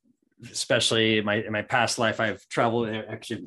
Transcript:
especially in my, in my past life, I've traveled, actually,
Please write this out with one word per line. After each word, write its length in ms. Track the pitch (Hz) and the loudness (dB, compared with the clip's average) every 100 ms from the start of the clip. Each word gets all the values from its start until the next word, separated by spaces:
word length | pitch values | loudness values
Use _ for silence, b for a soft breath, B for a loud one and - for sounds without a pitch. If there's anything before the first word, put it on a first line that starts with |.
| _ _ _ _ 117 | _ _ _ _ -12
especially 640 | - - 123 - 113 110 110 | -6 0 2 2 4 4 2
in 80 | 104 | 2
my, 100 | 107 | 0
in 160 | 104 | -2
my 120 | 107 | -4
past 340 | 104 131 113 - | 0 2 2 2
life, 220 | 113 - | 0 0
I've 280 | 110 95 - | -2 -4 -4
traveled, 400 | - 120 117 113 | 0 2 0 -2
actually, 560 | 110 107 110 - 107 | -4 -8 -10 -10 -10